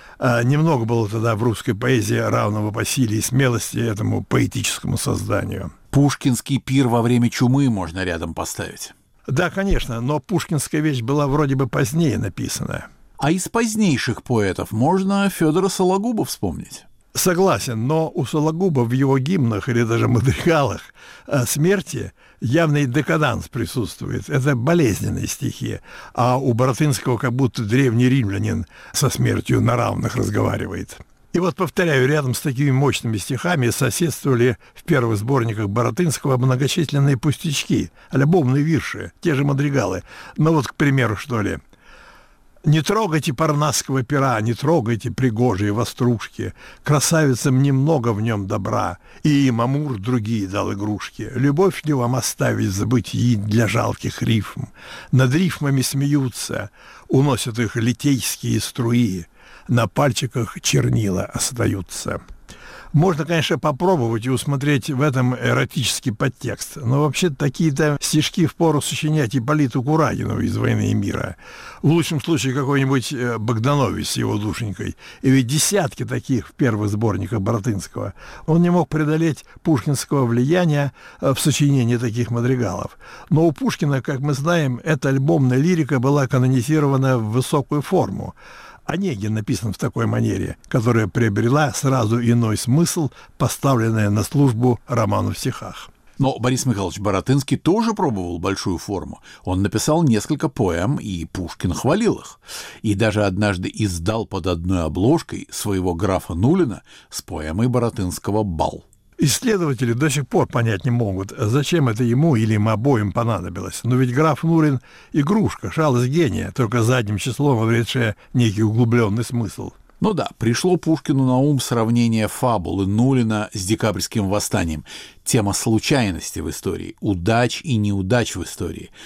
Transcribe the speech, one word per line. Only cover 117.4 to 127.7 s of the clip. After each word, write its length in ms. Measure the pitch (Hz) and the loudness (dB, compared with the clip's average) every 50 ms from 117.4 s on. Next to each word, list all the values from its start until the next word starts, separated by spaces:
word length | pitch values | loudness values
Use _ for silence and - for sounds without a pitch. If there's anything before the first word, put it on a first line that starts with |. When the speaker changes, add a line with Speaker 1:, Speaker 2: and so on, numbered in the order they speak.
| 143 143 127 107 | 0 2 2 2
Speaker 1:
обретшая 560 | 110 113 117 113 117 - - 127 117 110 - - - - - | 2 2 2 2 0 0 -2 -2 -2 -2 -2 -6 -10 -4 0
некий 280 | 127 120 110 95 107 | 2 2 2 2 2
углублённый 600 | 110 104 110 117 123 113 117 120 113 95 101 120 117 | 2 2 2 2 2 4 4 4 4 2 0 -2 -4
смысл. 480 | - 120 120 113 87 - - 95 92 - - - _ _ - | -4 -4 -4 -4 -4 -6 -10 -12 -12 -14 -16 -20 _ _ -2
Speaker 2:
Ну 120 | 180 214 202 | -2 0 0
да, 160 | 147 - - - | 0 -4 -6 -6
пришло 400 | - 117 117 117 - - 165 180 | -2 0 0 2 2 2 2 2
Пушкину 480 | 160 - 160 160 143 - - 143 135 131 | 2 2 0 0 0 0 0 0 2 2
на 120 | 131 127 | 2 4
ум 220 | 127 139 151 147 131 | 4 4 4 2 0
сравнение 680 | - - 123 117 110 113 120 120 117 117 113 110 107 | 0 0 0 2 2 4 4 4 4 4 2 2 0
фабулы 580 | 95 - - 127 123 113 104 82 85 92 98 98 | -2 -2 -2 0 0 0 0 -2 -2 -2 0 0
Нулина 640 | 95 104 110 123 135 135 127 117 110 107 104 104 - - | 2 2 2 4 4 4 4 2 2 0 -2 -2 -4 -6
с 100 | 107 90 | -6 -2
Декабрьским 640 | 92 110 - - 107 87 95 - - - 113 98 92 | -2 0 0 0 0 0 -2 -4 -4 -2 -2 0 0
восстанием. 560 | 101 101 - - - 101 90 82 78 73 - - - - - - - - _ | 0 -2 -2 -2 -2 -2 0 -2 -4 -6 -8 -12 -18 -18 -20 -20 -20 -12 _
Тема 280 | - - 120 104 101 95 | -2 0 0 2 0 -2
случайности 880 | - - 117 110 107 - - 151 135 117 98 82 85 - - - 82 | -2 0 0 0 0 2 2 2 2 2 0 -2 -4 -8 -10 -8 -8
в 80 | 80 80 | -6 -6
истории, 440 | - - - 98 85 85 87 90 - _ | -8 -6 -6 -6 -6 -6 -8 -12 -12 _
удач 640 | - 107 98 87 85 110 113 120 123 123 - - - | -2 -2 -2 0 0 2 2 2 2 0 -2 -6 -4
и 120 | 170 | -2